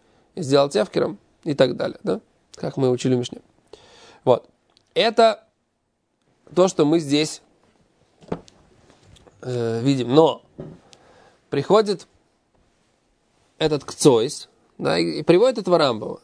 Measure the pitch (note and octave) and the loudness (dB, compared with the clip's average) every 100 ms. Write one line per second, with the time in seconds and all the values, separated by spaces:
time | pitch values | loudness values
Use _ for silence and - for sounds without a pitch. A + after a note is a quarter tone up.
0 | _ _ _ - C3+ C#3 C#3+ G3 G3 - | _ _ _ -10 0 0 2 -2 -4 -4
1 | - G3+ _ _ E3 C#3+ C3 - - - | -6 -6 _ _ -4 0 0 0 -8 -8
2 | F#3+ G3+ - _ _ - D#3 C#3+ C3 B2 | -6 -6 -8 _ _ -12 -10 -2 -2 0
3 | C3 B2+ A#2+ - _ _ _ - _ - | -2 -2 -4 -12 _ _ _ -20 _ -20
4 | - - C#3 A#2 - _ _ _ _ - | -20 -4 0 0 -2 _ _ _ _ -2
5 | G#3+ A3+ A3+ G#3 _ _ _ _ _ _ | 0 2 2 0 _ _ _ _ _ _
6 | _ _ _ _ _ - F#3 - D3 E3 | _ _ _ _ _ 0 2 2 2 2
7 | C#3+ D3 D#3 - _ _ _ _ _ _ | 0 -2 -2 -8 _ _ _ _ _ _
8 | _ _ - - - _ _ _ _ _ | _ _ -14 -14 -14 _ _ _ _ _
9 | _ - _ _ B2+ B2 A#2 A2+ C3 C3+ | _ -20 _ _ -10 -6 -4 -4 -2 -2
10 | A#2+ C#3+ D#3+ A#2 _ - - - _ _ | 0 2 2 0 _ -20 -18 -20 _ _
11 | _ _ _ _ _ C#3 C#3 G#3 G#3 F#3+ | _ _ _ _ _ -6 2 2 2 -4
12 | - _ _ _ _ _ _ _ _ _ | -10 _ _ _ _ _ _ _ _ _
13 | _ _ _ _ _ - D#3 D3+ - - | _ _ _ _ _ -4 -2 -2 -8 2
14 | D3+ A#2 C3 - - _ _ - C#3 E3 | 4 4 2 -6 -18 _ _ -8 -4 -2
15 | E3+ D3+ D#3 F3 B3 A#3+ F#3 E3+ C#3+ A2 | -2 -2 2 4 4 0 0 2 2 -2
16 | - - | -8 -14